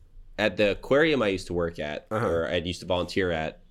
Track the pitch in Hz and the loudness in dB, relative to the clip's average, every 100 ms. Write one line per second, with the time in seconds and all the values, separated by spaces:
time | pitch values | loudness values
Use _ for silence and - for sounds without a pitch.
0 | - - - - 107 92 104 92 - 135 | -20 -20 -14 -2 0 4 2 2 2 4
1 | 160 139 107 95 - 87 82 82 76 73 | 4 4 2 0 -2 -2 -2 -4 -6 -8
2 | - 107 107 82 73 87 85 85 90 90 | -4 -2 0 0 0 -2 -2 -6 -2 -2
3 | 85 98 92 80 78 - - | 0 0 0 0 -4 -8 -18